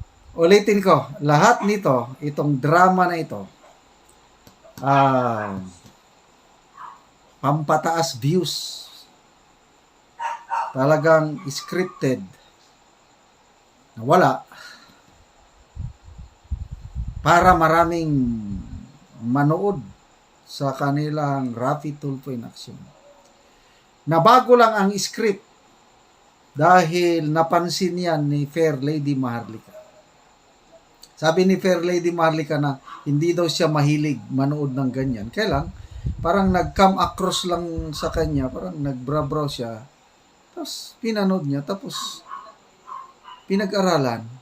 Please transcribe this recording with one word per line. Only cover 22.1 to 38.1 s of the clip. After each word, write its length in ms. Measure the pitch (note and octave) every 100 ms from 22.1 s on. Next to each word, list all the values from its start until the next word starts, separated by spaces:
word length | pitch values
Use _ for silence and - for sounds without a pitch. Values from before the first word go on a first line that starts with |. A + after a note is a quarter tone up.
| C3+ C#3+
in 80 | B2
action. 320 | A#2 - - - G2 - - - _ _ _ _ _ _ _ _ -
Nabago 480 | D#3+ D#3 G3 A#3+ A#3+
lang 160 | A3 G#3+
ang 140 | G3 G3+
script 480 | - - A3+ G3 - _ _ _ _ _ _ _ _ _ _
dahil 760 | C#3 E3 F#3 D#3+ F3 F3 E3+ D3+
napansin 680 | D#3 E3 F3 F3 D#3 F#3 F3
yan 320 | F3 D#3 D3
ni 160 | D3
Fair 380 | C#3+ E3 D#3+ C3+
Lady 320 | C#3 D#3 C#3+
Maharlika. 580 | C3+ B2+ A#2+ G#2 A2 - - - - _ _ _ _ _ _ _ - _ _ -
Sabi 320 | - D#3 E3+ F#3
ni 100 | F#3
Fair 240 | F#3+ F3
Lady 300 | F3 F3+ E3+
Maharlika 460 | E3+ D#3+ D#3 D3+ D3+
na 180 | C#3+ C3 - - D3
hindi 260 | D3 E3+
daw 140 | E3+ E3+
siya 240 | D3+ D#3+
mahilig 480 | D3+ C#3+ D3+ D3+ A#2+ A2
manood 460 | C3 C#3 D3 C#3+
ng 160 | B2+ C3
ganyan. 380 | C3 C3+ A2+ G#2+
Kaya 180 | G3+ A3
lang, 120 | C#3+ - - - - - -
parang 300 | E3 G3 F#3+
nag-come 460 | F3+ D#3+ - G3 F#3+
across 460 | F3 - F#3 F3+ F#3
lang 480 | E3+ F3 E3 D#3+
sa 180 | D3+ D#3+